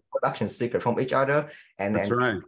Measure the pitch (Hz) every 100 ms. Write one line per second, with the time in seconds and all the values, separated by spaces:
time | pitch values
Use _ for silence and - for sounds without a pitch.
0 | _ - 131 - 101 - 120 95 123 113
1 | - 131 135 147 147 - - - 98 101
2 | 101 120 123 95